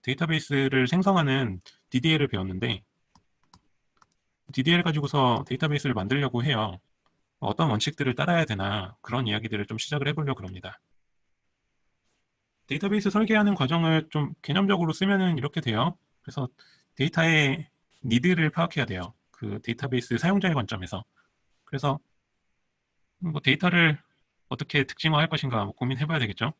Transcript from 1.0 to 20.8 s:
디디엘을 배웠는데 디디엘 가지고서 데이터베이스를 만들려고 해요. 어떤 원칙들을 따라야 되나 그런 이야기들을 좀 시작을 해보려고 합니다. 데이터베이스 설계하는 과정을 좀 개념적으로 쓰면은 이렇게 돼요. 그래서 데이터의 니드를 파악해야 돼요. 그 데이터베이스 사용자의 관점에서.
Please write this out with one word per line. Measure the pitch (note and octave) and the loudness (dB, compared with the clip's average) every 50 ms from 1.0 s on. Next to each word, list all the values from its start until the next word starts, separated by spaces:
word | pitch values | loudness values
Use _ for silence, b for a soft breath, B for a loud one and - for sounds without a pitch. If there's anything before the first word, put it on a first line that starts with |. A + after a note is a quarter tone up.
| F#3 G3 F#3+ F3+ D#3 C#3 C3 C3+ C3 G#2 F#2+ F2 B B B B B _ | 2 4 4 4 2 2 2 0 0 -2 -4 -8 B B B B B _
디디엘을 | - C3 B2+ D#3+ D#3+ D3+ C#3+ - | -4 0 2 2 2 2 2 0
배웠는데 | - G2 F#2+ F#2+ F#2 F#2 F2+ A#2+ - G2 _ _ _ _ _ _ _ _ _ _ _ _ _ _ - _ _ _ _ _ _ _ _ _ _ _ _ _ _ _ _ _ _ - - | -2 -4 -4 -4 -4 -4 -4 -4 -6 -6 _ _ _ _ _ _ _ _ _ _ _ _ _ _ -20 _ _ _ _ _ _ _ _ _ _ _ _ _ _ _ _ _ _ -6 -4
디디엘 | C3+ C3 D#3 E3+ F3 F3 | 0 2 4 4 4 4
가지고서 | F3 D3+ D3+ C#3+ - - C#3+ C3 B2 A#2 G#2+ F#2+ | 2 0 0 -2 0 2 2 4 4 2 0 0
데이터베이스를 | - B2+ B2 D#3+ D3+ D3 C#3+ - C#3 B2 | -4 -4 -2 0 0 0 0 0 -2 -2
만들려고 | G2+ F#2 G#2 C3 C#3+ C#3+ C3 - A#2+ A#2+ | -2 -2 0 0 0 0 -2 -2 -2 0
해요. | D3+ C#3 G#2+ A2 G2+ F2+ - _ _ _ _ _ _ _ _ _ _ _ _ | 0 0 0 -2 -4 -6 -12 _ _ _ _ _ _ _ _ _ _ _ _
어떤 | - G2+ G#2+ - E3 D3 | -4 -4 0 2 2 2
원칙들을 | A2 G#2 - D3 - - D3 C3 A#2+ | 2 0 -2 -4 -4 -2 -2 -2 0
따라야 | - C#3 - F3 E3+ D#3 | 0 0 2 2 0 0
되나 | B2 A2 F#2+ G2 G2 G2+ G#2 F#2+ F#2+ - _ | 0 -2 -4 -4 -4 -4 -4 -6 -8 -14 _
그런 | - - A#2+ B2+ C3 | -10 -6 -4 -2 -2
이야기들을 | A2 G#2 G#2+ A2+ A#2 A2 G2+ G2+ | -2 -2 -4 -4 -4 -6 -6 -6
좀 | - A2 | -6 -6
시작을 | A2+ - - D3+ D3 C#3 C#3+ | -8 -6 -4 -4 -2 -2 -2
해보려고 | D3+ D#3+ D3+ C#3 C3 - F#2+ | -4 -2 -4 -4 -4 -6 -8
합니다. | F2+ F#2 F#2 - - - _ _ _ _ _ _ _ _ _ _ _ _ _ _ _ _ _ _ _ _ _ _ _ _ _ _ _ _ _ _ _ _ _ _ _ _ _ _ | -12 -12 -12 -14 -16 -16 _ _ _ _ _ _ _ _ _ _ _ _ _ _ _ _ _ _ _ _ _ _ _ _ _ _ _ _ _ _ _ _ _ _ _ _ _ _
데이터베이스 | _ C#3 D3+ G3 G3 G#3 G#3+ G3+ G3+ | _ -4 -2 0 0 0 2 0 2
설계하는 | F3+ G#3 A3 G#3+ A3 G#3+ G#3 G3+ G3 | 2 2 2 4 4 4 4 4 2
과정을 | F3 - B2+ E3 E3+ E3 D#3+ D#3+ D#3+ D#3 - | 2 2 2 2 2 4 4 4 2 0 0
좀 | - D#3 C#3+ C3+ - _ | -2 -2 -2 -2 -6 _
개념적으로 | - - - F#3+ G3+ G3 G3+ F3+ E3+ D#3+ D3+ | -6 -2 0 2 4 4 2 2 2 0 0
쓰면은 | - F#3+ G3 G3+ F#3+ F#3+ F3+ E3 | 0 2 2 2 4 2 2 2
이렇게 | B2+ B2+ D3 - E3+ | 0 -2 -4 -4 -2
돼요. | - B2 A2 A2 B2+ F3+ - _ _ _ _ _ | -2 0 0 0 0 0 -2 _ _ _ _ _
그래서 | _ - B2 C#3+ C3 B2 _ b b b b b b _ _ | _ -12 -8 -6 -6 -6 _ b b b b b b _ _
데이터의 | - C3+ C3 - E3 E3 E3 D#3+ D#3 D3 C#3 C#3 E3+ D3+ _ _ _ _ _ _ _ - | -2 -2 0 2 2 2 4 4 4 4 2 0 -2 -6 _ _ _ _ _ _ _ -4
니드를 | B2 A2+ B2 C3+ F3+ F#3 E3 D#3 D#3 | 0 0 2 4 4 4 4 2 0
파악해야 | - - E3 - - D#3 C#3 | 2 0 -2 0 0 -2 -2
돼요. | - F#2+ F#2 F2 G2 - _ _ _ | -2 -4 -8 -8 -10 -14 _ _ _
그 | _ _ - G#2 G2+ G#2+ - | _ _ -8 -8 -8 -6 -6
데이터베이스 | - A#2 - - C3 B2+ B2 A#2 - A#2+ | -6 -6 -6 -4 -2 -2 -4 -2 -2 -4
사용자의 | A2+ - F3 G3 G3+ F#3+ F#3 D#3+ | 0 2 2 2 2 2 0 0
관점에서. | C3+ G#2+ - A2+ F#2+ | 0 -2 -4 -6 -8